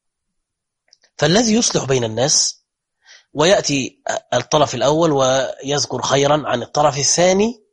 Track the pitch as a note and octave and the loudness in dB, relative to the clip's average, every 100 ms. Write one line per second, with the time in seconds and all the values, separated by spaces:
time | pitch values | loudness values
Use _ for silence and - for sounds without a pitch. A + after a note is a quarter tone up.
0 | _ _ _ _ _ _ _ _ _ _ | _ _ _ _ _ _ _ _ _ _
1 | _ - D3+ F#3 A#3+ G#3+ - D#3+ B2+ C3+ | _ -2 2 2 2 0 0 -2 -2 -2
2 | A#2 A2 C#3 - - - _ _ _ _ | -2 -2 0 0 -2 -6 _ _ _ _
3 | _ - _ C3+ D#3+ F#3+ - C#3+ B2 - | _ -20 _ 0 2 2 0 -4 -6 -10
4 | - - - B2 B2 D3+ C3+ B2 B2+ D#3 | -10 -10 -4 -4 0 0 0 0 0 2
5 | E3 C#3+ C3 C3 B2+ - C3+ C#3+ - B2 | 2 2 2 0 -2 -6 -6 -4 -4 -6
6 | - C#3 C#3 D3+ B2 B2 A2+ - D#3 C3+ | -2 0 2 0 -2 -4 -4 -2 0 0
7 | C3 - F3+ F#3+ G#3+ A#3+ _ | -2 2 2 2 0 -4 _